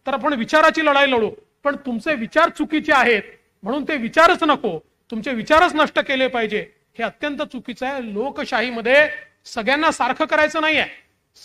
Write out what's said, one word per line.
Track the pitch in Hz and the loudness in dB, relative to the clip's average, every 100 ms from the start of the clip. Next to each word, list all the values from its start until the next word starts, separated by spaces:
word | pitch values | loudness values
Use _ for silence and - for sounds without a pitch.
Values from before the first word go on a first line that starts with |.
| 269 | -6
तर | |
आपण | 262 285 | -2 -2
विचाराची | 254 226 311 320 311 302 | -2 2 4 4 4 2
लढाई | 277 277 | 4 2
लढू, | 240 208 - _ _ | 2 -2 -6 _ _
पण | 277 277 | -6 -4
तुमचे | 254 226 320 277 | -6 -6 -4 -4
विचार | 226 302 339 | -2 2 2
चुकीचे | 320 294 311 311 | 0 -4 -2 2
आहेत | 277 247 208 - - _ _ | 2 4 0 -2 -18 _ _
म्हणून | 196 285 | -6 -6
ते | 269 294 | -4 -6
विचारच | 226 311 339 349 | 0 4 4 4
नको, | 302 269 214 160 - _ _ | 0 0 -2 -6 -12 _ _
तुमचे | 220 285 | -10 -6
विचारच | 233 208 311 349 302 | -6 2 4 4 2
नष्ट | 277 311 | 0 0
केले | 277 262 262 | -2 -2 0
पाहिजे, | 247 214 202 165 _ _ - | -2 -2 -4 -8 _ _ -8
हे | |
अत्यंत | 220 - 294 285 | -8 -6 -8 -6
चुकीचं | 294 247 247 220 254 | -8 -10 -14 -8 -8
आहे. | 277 226 | -6 -8
लोकशाहीमध्ये | 202 269 - - 233 247 233 226 285 302 - - _ - | -6 -6 -6 -4 -4 -4 -4 2 2 2 -2 -18 _ -14
सगळ्यांना | 233 214 285 320 | -6 -2 0 0
सारखं | - 247 254 262 | 0 -2 -2 0
करायचं | 311 302 320 | 2 2 0
नाहीये, | 311 285 165 - _ _ _ _ | 0 0 -2 -8 _ _ _ _